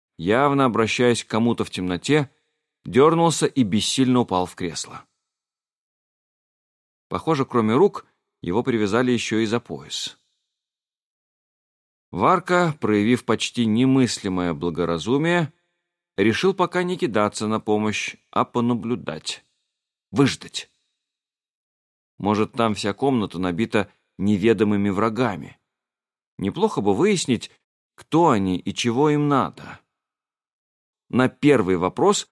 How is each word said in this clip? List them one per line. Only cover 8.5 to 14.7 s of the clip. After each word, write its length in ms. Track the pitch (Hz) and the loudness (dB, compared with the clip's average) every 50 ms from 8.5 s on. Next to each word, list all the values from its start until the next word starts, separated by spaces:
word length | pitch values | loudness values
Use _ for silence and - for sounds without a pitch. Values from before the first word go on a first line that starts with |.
| 87 113 123 | -2 -2 -2
привязали 480 | 135 120 113 107 98 98 117 127 123 | 0 0 0 0 0 0 0 2 2
еще 280 | 123 113 - - 113 107 | 0 0 -2 -2 -2 -2
и 60 | 113 | 0
за 140 | 107 107 120 | 0 -2 -4
пояс. 580 | - - 85 69 69 - - - - - - _ _ _ _ _ _ _ _ _ _ _ _ _ _ _ _ _ _ _ _ _ _ _ _ _ _ _ _ _ _ _ _ _ _ _ _ _ _ _ | -4 -8 -12 -14 -12 -12 -10 -10 -10 -10 -12 _ _ _ _ _ _ _ _ _ _ _ _ _ _ _ _ _ _ _ _ _ _ _ _ _ _ _ _ _ _ _ _ _ _ _ _ _ _ _
Варка, 640 | - 82 101 143 180 175 - - 180 175 180 165 147 - | -6 0 2 2 2 2 0 0 0 2 2 0 0 -2
проявив 420 | - 104 107 104 104 113 123 120 - | -2 0 2 2 4 2 2 0 0
почти 420 | - 113 104 - - - 120 117 | -2 -2 -2 -2 -4 -4 -2 -2
немыслимое 880 | 110 107 113 127 131 131 135 131 110 - - - 101 92 90 90 87 80 | 0 2 2 2 2 4 2 2 0 0 -4 -6 -6 -4 -2 -2 -2 -4
благоразумие, 1000 | 71 80 87 | -4 -4 -6